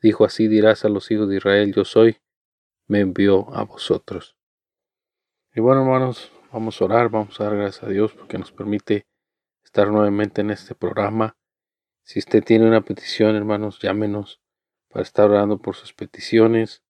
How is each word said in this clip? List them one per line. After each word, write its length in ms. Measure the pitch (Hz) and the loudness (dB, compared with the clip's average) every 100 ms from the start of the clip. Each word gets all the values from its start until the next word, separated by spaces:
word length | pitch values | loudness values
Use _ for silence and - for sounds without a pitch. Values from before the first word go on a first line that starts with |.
Dijo: 240 | 110 104 | 2 4
"Así 220 | 104 - 110 | 0 2 0
dirás 380 | 107 107 107 | 4 4 2
a 40 | 107 | 0
los 220 | 101 - | -4 -4
hijos 180 | 104 104 | -2 -2
de 100 | 98 | -2
Israel: 360 | 98 101 104 | 0 2 2
'Yo 100 | 98 | 0
soy, 340 | 98 - 113 110 _ _ _ _ _ _ _ | 0 4 4 2 _ _ _ _ _ _ _
me 140 | 104 | -2
envió 520 | 98 87 101 95 - | -2 0 2 2 0
a 120 | - | -10
vosotros'". 720 | 104 - - - - 92 - _ _ _ _ _ _ _ _ _ _ _ _ - | -10 -10 -4 -4 -4 -16 -16 _ _ _ _ _ _ _ _ _ _ _ _ -2
Y 40 | |
bueno, 220 | 117 135 | 2 2
hermanos, 480 | 131 131 131 120 - _ _ | 2 0 -2 -6 -16 _ _
vamos 280 | 120 110 - | -10 -8 -4
a 40 | |
orar, 240 | 95 113 117 | 0 2 0
vamos 320 | 110 107 - | -2 -6 -6
a 40 | 104 | -4
dar 100 | 104 | -4
gracias 260 | 101 - | -4 -8
a 60 | 110 | -6
Dios 240 | 98 107 | -2 -2
porque 260 | - - 95 | -4 -14 -12
nos 140 | 92 | -12
permite 560 | _ 101 104 - 104 _ _ _ _ _ _ | _ -6 -6 -2 -4 _ _ _ _ _ _
estar 240 | _ - 101 | _ 0 2
nuevamente 520 | 107 104 101 104 - | 2 0 0 -4 -4
en 120 | 104 | -4
este 240 | 104 - - | -6 -10 -8
programa. 600 | 90 - 104 110 110 _ _ _ _ _ _ _ | -6 -4 -2 -2 -4 _ _ _ _ _ _ _
Si 160 | _ - | _ -10
usted 240 | - 110 | 0 0
tiene 240 | - 113 113 | 4 4 4
una 140 | 113 | 2
petición, 520 | 92 101 - - 107 | 0 -10 -10 0 0
hermanos, 460 | 107 104 104 107 - | 0 -2 -4 -6 -8
llámenos 600 | 98 101 107 104 101 - _ _ _ _ _ | -6 -4 -4 -6 -10 -18 _ _ _ _ _
para 140 | - | -10
estar 260 | 92 - 104 | -6 2 4
orando 300 | 104 101 104 | 4 0 -2
por 160 | - | -8
sus 180 | - - | -12 -16
peticiones. 920 | - - - - 113 113 113 110 - _ | -18 -18 -16 -2 4 4 2 -2 -8 _